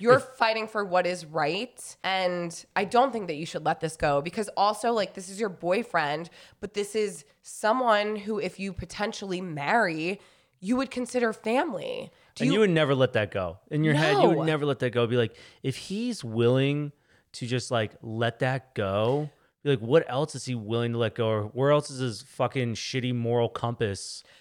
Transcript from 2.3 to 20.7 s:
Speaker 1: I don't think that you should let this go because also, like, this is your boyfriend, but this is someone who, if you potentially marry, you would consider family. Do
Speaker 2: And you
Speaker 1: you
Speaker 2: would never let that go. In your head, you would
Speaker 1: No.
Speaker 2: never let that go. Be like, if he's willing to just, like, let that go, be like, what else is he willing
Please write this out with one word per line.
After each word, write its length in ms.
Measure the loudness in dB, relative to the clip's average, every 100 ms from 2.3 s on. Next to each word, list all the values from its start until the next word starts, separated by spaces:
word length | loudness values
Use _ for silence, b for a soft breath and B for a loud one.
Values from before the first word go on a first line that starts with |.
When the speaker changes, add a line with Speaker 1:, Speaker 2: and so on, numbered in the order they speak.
| -2 -4 -8 -6
Speaker 1:
I 100 | -4
don't 280 | 2 4 4
think 160 | 0 -6
that 80 | -6
you 100 | -6
should 180 | -4
let 140 | -2 -2
this 180 | -4 -2
go 240 | 0 2
because 280 | 0 -4 -4 0
also, 340 | 0 2 0
like, 240 | 0 -2
this 140 | -6 -12
is 100 | -6
your 120 | -6
boyfriend, 800 | -4 0 0 0 0 0 -2 -6 B B _
but 160 | -8
this 220 | -6 -4 -2
is 280 | -2 -6 b b
someone 760 | -18 -2 0 4 6 6 2 -2
who, 240 | -4 -2
if 180 | -4 -4
you 140 | -8
potentially 680 | -8 -8 -4 -4 -4 -6 -4
marry, 800 | -4 -4 2 2 2 0 -4 -6 b b b _
you 160 | -2
would 160 | -2 -2
consider 420 | -6 -4 0 0
family. 800 | -2 -2 0 0 -4 -6 -8 -10 b b
Do 80 | -2
Speaker 2:
And 60 | 2
you 60 |
Speaker 1:
you 40 | 4
Speaker 2:
would 120 | 6
never 260 | 6 4 4
let 160 | 4
that 180 | 2 0
go. 280 | -2 -4 -8 -4
In 140 | 0
your 100 | 4
head, 220 | 4 4 6
you 100 | 6
would 80 | 4
Speaker 1:
No. 40 |
Speaker 2:
never 240 | 2 0 0
let 140 | 0
that 100 | 0
go. 160 | 0 2
Be 100 | 2
like, 200 | 0 B B B
if 140 | -6 -6
he's 480 | -6 -6 -4 -6
willing 640 | -4 2 4 4 2 0 -4 b b b b
to 120 | -12 -6
just, 240 | -4 -2
like, 220 | -2 -2 -6
let 380 | -8 -2 -2 0
that 340 | -2 -2 -4
go, 560 | -4 0 2 2 0 -4 b b _
be 80 | -2
like, 100 | 0
what 240 | 2 2 2
else 260 | -2 -2 -6
is 80 |
he 100 | -6
willing 380 | -6 -2